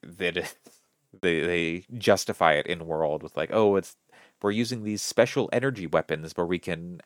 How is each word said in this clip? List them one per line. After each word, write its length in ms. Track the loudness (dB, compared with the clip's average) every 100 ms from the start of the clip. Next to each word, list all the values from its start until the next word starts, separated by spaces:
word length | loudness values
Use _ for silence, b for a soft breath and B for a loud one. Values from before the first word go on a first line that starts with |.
they, 280 | -10 -4 -4
<laughs> 880 | -2 -6 -10 -20 _ _ _ _ -4
they, 180 | 0 2
they 440 | 2 0 -2 -4 -8 -2
justify 560 | 2 2 0 2 4
it 120 | 4 0
in 200 | -4 -4
world 360 | 0 0 -2
with, 140 | -4 -6
like, 140 | 0
"Oh, 240 | 4 4 4
it's, 200 | 0 -10 _ B B _
we're 80 | -2
using 320 | 0 -2 -4
these 180 | -4 -4
special 460 | 0 2 4 2 0
energy 340 | 0 0 -4 -2
weapons 460 | 0 0 -4 -4 -4
where 100 | -2
we 120 | -2
can 400 | -4 -8 -8 -14